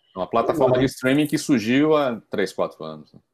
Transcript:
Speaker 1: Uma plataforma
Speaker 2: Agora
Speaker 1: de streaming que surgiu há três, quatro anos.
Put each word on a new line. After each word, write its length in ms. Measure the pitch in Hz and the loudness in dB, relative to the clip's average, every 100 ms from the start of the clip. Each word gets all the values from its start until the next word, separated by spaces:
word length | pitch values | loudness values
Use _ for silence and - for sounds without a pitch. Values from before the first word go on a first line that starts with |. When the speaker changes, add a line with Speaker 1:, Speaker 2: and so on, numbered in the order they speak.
| _ 92 | _ -8
Speaker 1:
Uma 120 | 90 | -2
plataforma 480 | 117 - 156 127 127 | 0 0 2 2 2
Speaker 2:
Agora 40 | |
Speaker 1:
de 60 | 135 | 0
streaming 400 | - 131 143 147 | 0 0 2 2
que 100 | - | -2
surgiu 600 | - 123 107 131 156 151 | 0 0 2 2 4 2
há 240 | 135 110 - | 0 -4 -6
três, 220 | 101 92 | -4 -4
quatro 300 | - 85 - | -2 -6 -6
anos. 280 | 78 78 76 - _ | -12 -12 -18 -20 _